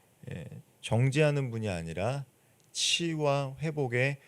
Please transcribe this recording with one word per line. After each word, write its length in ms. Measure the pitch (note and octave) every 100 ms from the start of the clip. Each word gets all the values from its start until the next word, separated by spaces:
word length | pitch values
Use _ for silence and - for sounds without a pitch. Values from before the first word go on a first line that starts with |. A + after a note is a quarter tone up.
| _ _ -
예, 140 | F#2 D2+ - - _
정죄하는 680 | - A2+ C3 C3+ D3+ C#3+ C3
분이 180 | A2+ G#2+
아니라 560 | F2 E2 E2 G#2 C#3 C3+ _ _ _ _
치유와 840 | - - - E3+ D#3 D3 C#3 C3+ C3+
회복의 600 | D#3 D3+ C3 A#2+ C3+ C#3+